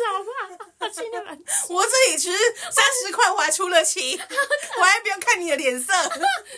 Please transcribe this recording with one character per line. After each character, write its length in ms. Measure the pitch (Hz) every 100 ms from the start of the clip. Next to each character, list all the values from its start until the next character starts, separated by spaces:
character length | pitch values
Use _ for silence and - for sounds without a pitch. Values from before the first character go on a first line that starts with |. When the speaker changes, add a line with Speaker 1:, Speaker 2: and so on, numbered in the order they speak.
| 466
Speaker 1:
好 140 | 381
不 60 | 403
好？ 180 | 523 392 359 370 -
我 80 | 427
请 160 | -
你 120 | 466 440
们 140 | 392 302 349
吃。 260 | - -
Speaker 2:
我 120 | 349
自 80 | 440 523 508
己 100 | 311
吃 140 | 359 370 466 466 -
三 140 | - 554 508 403
十 60 |
块， 180 | 339 415
我 60 | 403
还 120 | 311
出 180 | 320 370
得 160 | 349
起， 340 | 330 - 254 311
Speaker 1:
<laughs> 640 | - 508 554 571 - 466
Speaker 2:
我 20 |
还 160 | 370 415
不 80 | 440
用 120 | 392
看 180 | 466 440
你 100 | 339
的 60 | 285
脸 220 | 277 254
色。 120 | 247 370 302 311 330 762 427